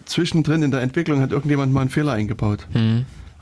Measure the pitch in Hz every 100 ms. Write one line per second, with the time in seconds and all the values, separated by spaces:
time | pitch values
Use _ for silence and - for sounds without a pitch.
0 | - - 170 165 143 160 147 131 127 147
1 | 160 143 131 139 147 143 135 135 131 151
2 | 147 113 104 104 107 104 - - 113 113
3 | 127 - - -